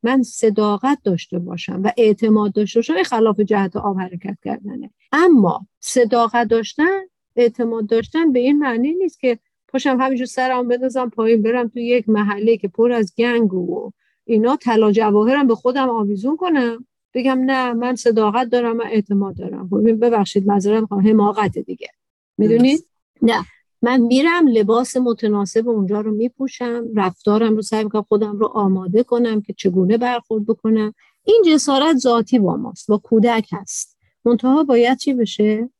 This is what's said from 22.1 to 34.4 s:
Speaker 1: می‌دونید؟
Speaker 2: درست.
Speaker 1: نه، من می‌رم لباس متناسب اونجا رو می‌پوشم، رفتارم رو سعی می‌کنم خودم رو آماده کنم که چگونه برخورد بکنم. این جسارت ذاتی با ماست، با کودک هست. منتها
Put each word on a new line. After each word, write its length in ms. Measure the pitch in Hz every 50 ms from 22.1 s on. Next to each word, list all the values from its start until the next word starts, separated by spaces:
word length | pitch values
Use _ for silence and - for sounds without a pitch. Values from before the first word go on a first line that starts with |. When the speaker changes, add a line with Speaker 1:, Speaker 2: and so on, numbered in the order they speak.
| _ _ _ _ _ -
Speaker 1:
می‌دونید؟ 400 | 208 214 226 233 247 262 285 320
Speaker 2:
درست. 120 | - _ _ _ _ _ _ _ -
Speaker 1:
نه، 220 | 226 226 - 180 - _ _ _ _ _ _ -
من 180 | 240 254 262
می‌رم 480 | 233 233 247 262 277 330 339 349 339 285
لباس 480 | 233 220 214 196 226 233 254 - -
متناسب 720 | 262 254 240 233 226 - 214 208 202 202 190 - 226 226 240
اونجا 320 | 233 214 196 180 202 208
رو 140 | 214 220 214
می‌پوشم، 680 | 208 226 247 _ _ 269 262 - - 247 240 233 240 233 233 220
رفتارم 600 | 208 196 185 180 _ _ 214 208 214 226 220 220
رو 60 | 220 208
سعی 220 | - - 214 220
می‌کنم 180 | 214 - 214 202
خودم 360 | _ 220 208 214 208 208 202
رو 80 | 220
آماده 560 | - - 214 202 190 190 185 185 185 180 220 247
کنم 380 | _ 247 240 240 226 220 214
که 120 | 208 - -
چگونه 460 | _ - 196 175 185 185 180 214 233
برخورد 480 | 240 247 247 240 233 _ 226 220 208
بکنم. 480 | 208 226 - _ 220 220 220 214 214 226 _ _ _ _ _ _
این 200 | - 415 466 403
جسارت 500 | 330 311 294 - - 262 269 285 320 330
ذاتی 420 | 254 - 254 233 233 220 - - 247
با 180 | 202 180 170
ماست، 320 | - - - 185 - - -
با 100 | 208 208
کودک 500 | _ - 233 220 202 240 233 226 214 _ -
هست. 460 | 208 196 - - - - _ _ _ _ _ _ _ _
منتها 380 | 233 240 240